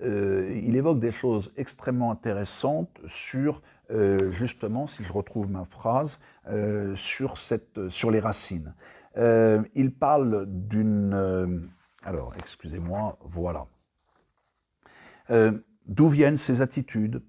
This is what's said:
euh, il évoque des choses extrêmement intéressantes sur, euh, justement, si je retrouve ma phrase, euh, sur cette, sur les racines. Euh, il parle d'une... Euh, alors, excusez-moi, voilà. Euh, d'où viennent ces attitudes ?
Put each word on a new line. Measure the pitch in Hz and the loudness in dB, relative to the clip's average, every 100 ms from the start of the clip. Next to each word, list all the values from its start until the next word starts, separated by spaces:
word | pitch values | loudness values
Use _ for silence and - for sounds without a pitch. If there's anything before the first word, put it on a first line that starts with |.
euh, | - 104 98 98 92 120 | -2 0 2 0 0 -4
il | 113 123 | 0 2
évoque | 151 147 | 2 2
des | 113 | 0
choses | 107 127 107 101 - | -2 -2 -2 -4 -10
extrêmement | 131 - - 123 117 | -10 -8 -4 -2 -2
intéressantes | 113 113 101 98 - 135 156 175 - 87 | -2 -4 -4 -4 -2 -2 -2 -6 -12 -12
sur, | - - 131 143 147 - _ - | -10 -6 -2 -2 -2 -10 _ -6
euh, | 110 101 98 95 | 2 4 4 0
justement, | 90 120 - 104 117 143 | -2 -4 -4 -6 -4 -6
si | - | -8
je | 95 | -6
retrouve | 92 - 113 98 | -6 -6 -6 -4
ma | 95 87 | -6 -8
phrase, | - 117 127 147 - - _ - | -6 -2 0 -2 -8 -18 _ -8
euh, | 107 104 104 101 98 | -4 -2 -2 -4 -4
sur | - - 131 - | -4 -2 -4 -6
cette, | - 113 - - 92 | -4 -4 -6 -10 -8
sur | - 117 | -2 2
les | 110 | 2
racines. | 107 101 - 87 76 - - - _ - | 2 -2 -2 -4 -10 -16 -20 -20 _ 0
Euh, | 117 113 113 107 110 | 4 6 6 6 2
il | - 131 | 0 0
parle | 127 139 147 127 104 98 | 2 2 4 4 0 -2
d'une... | 92 101 107 110 104 101 98 | -6 -4 0 2 2 2 0
Euh, | 95 92 90 87 82 - _ _ | 0 0 0 -4 -6 -16 _ _
alors, | 92 85 60 - | -10 -8 -8 -12
excusez-moi, | - - 80 85 85 101 107 - | -16 -14 -12 -8 -6 -4 -6 -8
voilà. | 65 85 87 80 65 _ _ _ _ _ _ _ _ _ _ _ _ - - - - | -12 -6 -6 -6 -10 _ _ _ _ _ _ _ _ _ _ _ _ -20 -20 -18 2
Euh, | 117 110 107 - _ - | 6 6 4 -6 _ -6
d'où | 98 156 | 4 6
viennent | 143 143 147 | 8 6 4
ces | - 123 | 0 0
attitudes ? | 131 - 123 110 107 123 | 0 -2 -4 -2 -2 -4